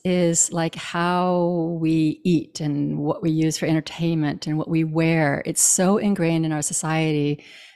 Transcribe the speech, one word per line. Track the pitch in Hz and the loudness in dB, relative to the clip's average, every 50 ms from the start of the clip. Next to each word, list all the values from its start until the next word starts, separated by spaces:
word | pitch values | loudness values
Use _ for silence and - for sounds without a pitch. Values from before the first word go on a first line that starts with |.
| - | -2
is, | 185 180 180 175 170 170 170 - - | 0 2 2 2 2 2 2 0 0
like, | - 170 165 165 - | 0 -2 -2 -4 -4
how | - - - - 170 170 175 180 180 180 180 180 180 175 170 180 170 160 165 170 165 | -8 -10 -6 -4 -2 0 0 0 0 0 2 2 2 2 0 0 0 -2 -2 -2 -2
we | 160 160 160 160 156 156 151 - - | 0 2 2 2 2 0 0 0 2
eat | 185 170 151 - - - - | 2 2 2 0 -2 -8 -6
and | 160 147 143 143 143 147 151 151 | -4 -2 -2 -2 -2 -2 -2 -2
what | 143 151 160 - | -2 -2 -2 -2
we | - 165 | -2 0
use | 156 160 160 160 151 | 0 2 0 0 0
for | - - | -2 0
entertainment | 147 160 160 151 - - - 170 165 165 160 151 147 143 - - 156 | 0 0 0 -2 -4 -6 -4 -2 -2 0 0 0 -2 -2 -4 -6 -4
and | 151 156 | -4 -4
what | - - | -2 0
we | 165 160 | 0 0
wear. | 160 160 156 165 165 160 165 165 156 143 139 - - | 0 0 0 2 2 2 4 4 2 2 0 -2 -4
It's | - 160 - | -4 -2 0
so | - - - - 185 185 202 - | 0 2 2 2 4 2 2 2
ingrained | 214 202 202 185 165 165 165 165 160 | 2 0 0 2 0 0 0 0 0
in | 156 | 0
our | 156 151 | -2 -2
society | 147 - 175 - - 156 160 160 160 156 156 147 143 147 143 - - - - - - - - | -4 -4 -4 -4 -2 -2 0 0 0 2 2 2 0 0 -2 -4 -8 -16 -20 -20 -20 -20 -14